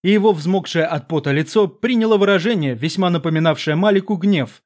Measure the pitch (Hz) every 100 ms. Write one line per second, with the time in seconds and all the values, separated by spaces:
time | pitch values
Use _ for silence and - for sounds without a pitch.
0 | 180 208 214 170 156 190 - 170 160 156
1 | - 160 151 139 156 220 202 - 240 240
2 | 220 214 202 196 190 214 143 117 156 -
3 | 185 170 165 160 165 147 - 151 208 196
4 | 190 196 190 180 120 -